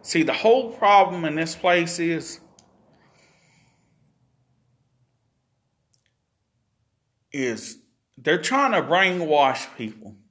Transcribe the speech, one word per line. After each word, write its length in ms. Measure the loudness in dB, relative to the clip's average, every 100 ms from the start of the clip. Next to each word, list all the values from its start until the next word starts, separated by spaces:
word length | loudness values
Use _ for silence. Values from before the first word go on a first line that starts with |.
See, 200 | -2 -2
the 100 | 0
whole 380 | 0 2 2 0
problem 540 | 0 4 6 4 0
in 100 | -4
this 220 | -4 -6 -2
place 420 | 0 2 0 -4
is, 400 | -4 -4 -8 -20 _ _ _ _ _ _ _ _ _ _ _ _ _ _ _ _ _ _ _ _ _ _ _ _ _ _ _ _ _ _ _ _ _ _ _ _ _ _ _ _ _ _ _ _ _ _ _ _ _
is 460 | -6 -4 -4 -10 -18 _ _ _ -8
they're 240 | -2 -2
trying 300 | 0 0 0
to 120 | 0
brainwash 840 | 0 0 2 -2 0 4 4 0 -10 -12
people. 380 | -12 -12 -20 -20 _